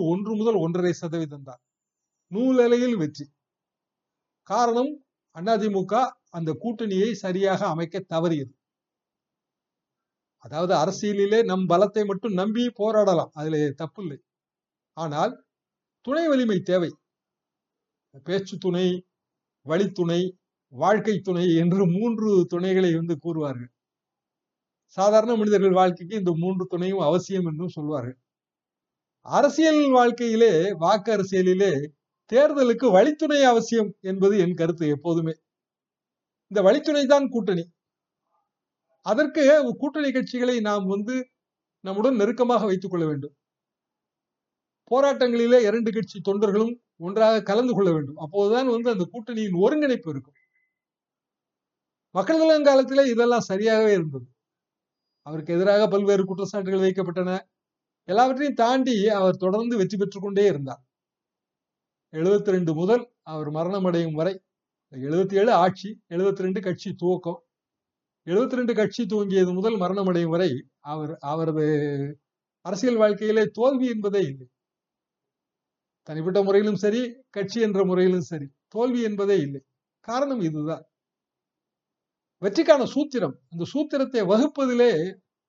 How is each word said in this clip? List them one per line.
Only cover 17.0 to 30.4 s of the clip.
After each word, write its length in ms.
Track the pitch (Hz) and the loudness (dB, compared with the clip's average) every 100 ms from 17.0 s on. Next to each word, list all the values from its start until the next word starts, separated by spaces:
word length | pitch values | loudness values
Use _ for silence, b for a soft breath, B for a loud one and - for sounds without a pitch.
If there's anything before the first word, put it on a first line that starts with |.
| _ _ _ _ _ _ _ _ _ _ _ 139 | _ _ _ _ _ _ _ _ _ _ _ -18
பேச்சு 320 | 156 190 190 175 | -6 -6 -6 -6
துணை, 280 | 190 175 185 180 - _ _ _ _ _ 131 | -4 0 0 -2 -8 _ _ _ _ _ -4
வழித்துணை, 560 | 160 190 - 170 175 185 - _ _ _ | -2 -2 -2 -2 0 -2 -8 _ _ _
வாழ்க்கை 420 | 123 170 214 220 196 | -2 0 2 0 -4
துணை 300 | 190 175 180 165 | -2 -2 2 2
என்று 280 | 170 190 185 | 2 2 2
மூன்று 420 | 175 240 220 214 196 175 | 0 -2 -2 2 2 2
துணைகளை 460 | 175 185 190 185 | -2 0 2 2
வந்து 220 | 165 170 151 | 0 -2 -6
கூறுவார்கள். 540 | 170 160 143 120 123 _ _ _ _ _ _ _ _ _ _ _ _ - | -6 -6 -6 -8 -14 _ _ _ _ _ _ _ _ _ _ _ _ 0
சாதாரண 340 | 202 214 220 226 | 4 4 4 0
மனிதர்கள் 420 | 208 202 190 185 | 2 4 4 4
வாழ்க்கைக்கு 380 | 185 175 175 220 | 2 0 -8 -4
இந்த 160 | 180 | -2
மூன்று 300 | 160 180 190 180 | 0 -2 -2 -4
துணையும் 360 | 175 180 196 | -4 -4 0
அவசியம் 440 | 151 175 - 190 170 | 2 0 -2 -4 -4
என்றும் 280 | 156 175 160 | -6 -8 -8
சொல்வார்கள். 420 | 151 147 120 131 _ _ _ _ _ _ _ _ _ _ 120 | -6 -6 -8 -12 _ _ _ _ _ _ _ _ _ _ -2
அரசியல் 580 | 175 277 311 320 302 277 | 2 2 4 2 4 4
வாழ்க்கையிலே, 640 | 254 240 240 233 220 | 4 4 0 -2 4